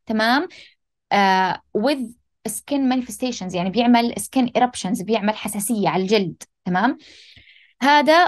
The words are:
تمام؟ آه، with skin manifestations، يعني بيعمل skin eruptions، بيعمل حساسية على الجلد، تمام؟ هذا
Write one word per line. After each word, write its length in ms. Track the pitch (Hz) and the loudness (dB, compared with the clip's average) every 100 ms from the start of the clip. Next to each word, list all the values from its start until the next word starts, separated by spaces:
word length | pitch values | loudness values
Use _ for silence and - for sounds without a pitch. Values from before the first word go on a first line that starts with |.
| - | -6
تمام؟ 420 | 220 220 269 359 - - _ _ _ _ | -2 0 0 -2 -10 -20 _ _ _ _
آه، 500 | 202 196 190 185 - _ 214 | 2 4 2 0 -4 _ -2
with 220 | 254 285 220 - _ _ 226 | -2 -2 -6 -14 _ _ -12
skin 440 | - - 285 262 | -12 -6 -2 0
manifestations، 600 | 254 247 - 254 240 185 | -2 -4 -8 -8 -6 -6
يعني 160 | 170 185 | -4 -2
بيعمل 440 | 202 240 233 233 - | 0 4 4 2 -4
skin 280 | - 262 247 240 | -4 -2 -2 0
eruptions، 460 | 247 - 185 202 | 0 -2 -6 -6
بيعمل 320 | 190 220 208 214 | -2 -2 -2 -4
حساسية 520 | 208 208 - 214 170 | -8 -8 -6 -2 0
على 140 | 175 | -2
الجلد، 400 | 190 214 175 - - _ | 0 0 0 -8 -18 _
تمام؟ 340 | 185 180 240 - - - - - - _ _ _ | -4 0 0 -2 -12 -20 -20 -20 -20 _ _ _
هذا 420 | 277 294 294 330 | 4 4 6 4